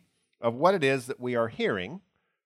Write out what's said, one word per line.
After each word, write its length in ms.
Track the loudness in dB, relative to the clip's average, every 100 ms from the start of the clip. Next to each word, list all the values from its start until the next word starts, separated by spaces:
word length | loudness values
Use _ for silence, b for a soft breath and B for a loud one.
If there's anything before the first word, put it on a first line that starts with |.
| _ _ _ _
of 160 | -4 2
what 180 | 2
it 100 | 4
is 220 | 2 0 -2
that 140 | -8
we 160 | -2 0
are 140 | 0
hearing 520 | -2 -2 -2 -4 -10 -18 _ _ _